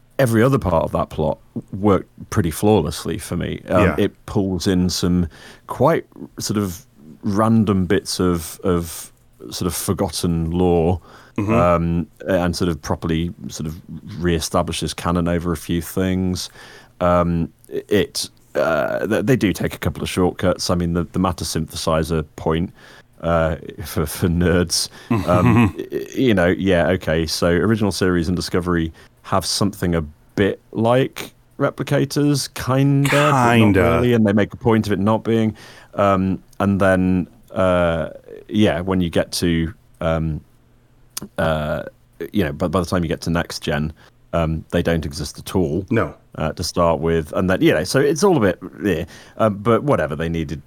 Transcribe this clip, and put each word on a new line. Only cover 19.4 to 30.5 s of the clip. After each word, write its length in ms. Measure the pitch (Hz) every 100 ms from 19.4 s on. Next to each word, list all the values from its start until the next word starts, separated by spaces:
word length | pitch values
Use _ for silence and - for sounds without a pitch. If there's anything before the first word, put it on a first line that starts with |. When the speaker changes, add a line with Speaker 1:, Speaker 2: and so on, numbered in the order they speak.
| 104
Speaker 1:
take 240 | 85 87 -
a 20 |
couple 240 | - -
of 60 | 82
shortcuts. 640 | - 90 - 92 - -
I 60 | 87
mean, 180 | 87
the, 100 | 87
the 160 | 82 95
matter 240 | 95 85
synthesizer 840 | - 85 78 - - 80 80 82 76 -
point, 340 | 80 80 87 - - - - -
uh, 380 | 82 85 80 80 - -
for, 220 | - - 76
for 240 | - 92
nerds, 580 | 85 87 87 85 - - - - 113 87
um, 480 | 87 120 117 110 -
Speaker 2:
<laughs> 160 | -
Speaker 1:
y-, 140 | 71 - 90
you 180 | 127
know, 140 | 98 87
yeah, 400 | 92 95 87 78
okay. 340 | 92 - 80 80
So 240 | - 87
original 420 | 87 92 110 101
series 380 | - 95 87 85
and 80 | 85
Discovery 560 | 71 95 87 87 80 - - _
have 220 | - 95 -
something 480 | - 104 - 90
a 80 | 85 76 - _ -
bit 260 | 98